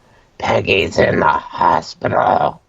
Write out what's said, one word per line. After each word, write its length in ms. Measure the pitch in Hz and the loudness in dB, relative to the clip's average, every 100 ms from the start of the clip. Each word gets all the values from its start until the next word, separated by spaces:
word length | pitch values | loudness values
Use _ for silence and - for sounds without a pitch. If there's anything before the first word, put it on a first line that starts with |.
| _ _ _ - | _ _ _ -8
Peggy's 600 | - 113 95 98 82 - | -2 -2 0 0 0 0
in 220 | 85 - | 0 2
the 60 | 87 | 2
hospital. 1400 | - - - 87 78 - - - 101 - - - - | 0 -4 -2 0 2 -2 -6 -4 0 2 2 0 -4